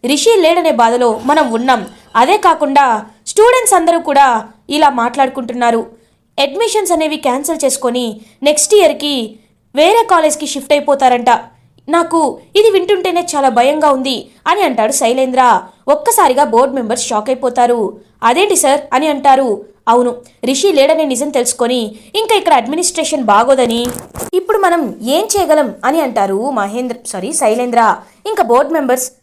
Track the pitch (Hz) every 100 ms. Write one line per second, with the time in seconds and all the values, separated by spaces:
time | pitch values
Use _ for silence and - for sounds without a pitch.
0 | 240 285 453 453 320 339 320 240 226 247
1 | 240 220 233 311 269 226 254 240 190 -
2 | _ 226 262 403 381 320 294 277 269 220
3 | 214 _ - - 453 508 453 370 330 339
4 | 339 277 277 233 220 - - 294 302 254
5 | 233 240 269 262 240 240 240 226 - -
6 | _ _ _ - 277 294 453 415 392 330
7 | 311 302 277 254 294 339 - - 247 247
8 | 240 214 - _ 285 302 - 427 330 -
9 | 294 269 220 - _ _ _ 262 330 453
10 | 453 359 311 302 294 - 277 294 294 277
11 | 262 247 240 233 - _ _ _ - 330
12 | 339 330 294 - - 403 440 392 359 403
13 | 370 349 349 294 269 233 254 302 302 269
14 | 262 254 - _ - 370 349 240 214 -
15 | 233 254 262 254 247 202 233 _ - 294
16 | 466 440 330 254 285 226 262 262 220 247
17 | - 214 214 262 269 247 240 240 202 -
18 | _ _ 226 262 415 381 277 285 285 254
19 | 311 277 277 262 262 208 - _ - 240
20 | 247 240 - _ - 269 392 311 277 320
21 | 302 247 294 277 247 - 240 247 220 214
22 | - 415 440 427 - 277 226 311 349 -
23 | 311 311 226 202 247 269 240 226 240 -
24 | - - - 359 359 427 381 339 262 190
25 | 220 302 427 403 330 302 262 - 247 320
26 | 277 226 196 196 247 247 196 226 254 233
27 | - 190 190 320 240 226 247 233 226 180
28 | - _ 403 427 359 240 285 320 269 254
29 | - _